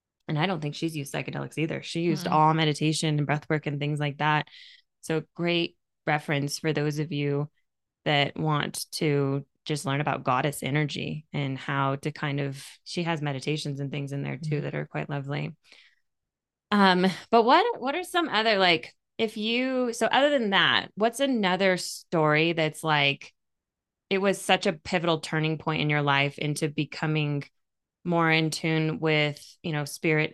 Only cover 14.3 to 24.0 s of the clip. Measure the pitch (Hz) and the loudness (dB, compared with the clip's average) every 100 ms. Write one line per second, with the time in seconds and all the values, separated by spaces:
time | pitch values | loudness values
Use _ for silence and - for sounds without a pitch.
14.3 | 135 156 147 143 147 151 156 147 143 135 | -6 -4 -4 -4 -6 -6 -8 -6 -6 -6
15.3 | 147 156 156 _ - _ _ _ _ _ | -6 -6 -10 _ -20 _ _ _ _ _
16.3 | _ _ _ - 208 196 180 185 - - | _ _ _ -2 4 6 6 4 0 2
17.3 | 233 226 320 466 - 254 320 359 359 330 | 4 6 6 4 0 -4 -4 -2 -2 0
18.3 | 208 220 202 180 165 - _ _ - 226 | 2 2 4 6 4 0 _ _ -4 -4
19.3 | 220 220 240 262 254 247 233 226 247 294 | -2 -2 0 0 0 -2 0 2 4 4
20.3 | 285 214 190 151 110 - - 226 233 277 | 2 2 4 4 4 0 0 0 2 0
21.3 | 240 190 185 190 180 - - - 165 156 | 2 2 2 2 2 -2 -12 -2 2 4
22.3 | 151 165 165 156 - 160 151 139 139 - | 4 2 2 0 -2 0 2 2 0 -10
23.3 | _ _ _ _ _ _ _ | _ _ _ _ _ _ _